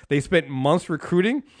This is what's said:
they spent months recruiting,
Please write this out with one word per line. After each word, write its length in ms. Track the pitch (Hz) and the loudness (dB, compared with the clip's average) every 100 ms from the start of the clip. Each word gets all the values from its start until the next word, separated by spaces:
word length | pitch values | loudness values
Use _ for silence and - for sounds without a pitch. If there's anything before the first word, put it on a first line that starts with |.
| - | -4
they 140 | 143 | -2
spent 260 | - 170 139 | 2 0 0
months 420 | 131 139 175 - | -2 2 0 -2
recruiting, 540 | 151 - 175 208 277 - _ | -8 0 2 2 -2 -6 _